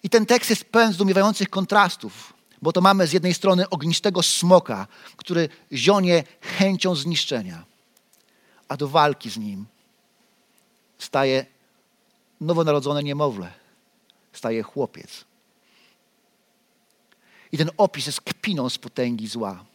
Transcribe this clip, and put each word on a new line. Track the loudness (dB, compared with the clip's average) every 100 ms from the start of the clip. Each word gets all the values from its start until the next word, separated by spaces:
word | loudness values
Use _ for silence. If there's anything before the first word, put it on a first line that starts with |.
I | 2
ten | 2 4
tekst | 2 2
jest | -4
pełen | 0 2 2
zdumiewających | 2 2 4 2 0 -4
kontrastów, | -4 0 4 2 0 -14 -16 -20 _ _ _
bo | -2
to | 4
mamy | 4 4 2
z |
jednej | 2 0
strony | 0 2 2 2
ognistego | -2 -2 0 0 0
smoka, | -2 0 6 6 4 -8 -8 -16 -20 -20
który | -6 -2 -2 -6 _
zionie | -2 2 4 4 2 0 _
chęcią | -12 -2 0 0 -2
zniszczenia, | -2 -4 -4 -4 -6 -6 -14 -20 _ _ _ _ _ _ _ _ _ _
a | -8
do | 0
walki | 4 4 0 -10
z | -10
nim | -10 -10 -14 _ _ _ _ _ _ _ _ _ _ _ _ _
staje | -6 -2 0 0 -4 _ _ _ _ _ _ _ _ _
nowonarodzone | -2 0 2 0 0 -4
niemowlę, | -4 -2 -2 -4 -12 -16 _ _ _ _ _ _ _
staje | -10 -6 -6
chłopiec. | -6 -8 -8 -8 -20 -20 _ _ _ _ _ _ _ _ _ _ _ _ _ _ _ _ _ _ _ _ _ _ _
I | -4
ten | -4 0
opis | 0 0 -10
jest | -10
kpiną | -10 -8 -6 -4 -4
z | -6
potęgi | -10 -6 -4 -4 -8
zła. | -8 -8 -10 -20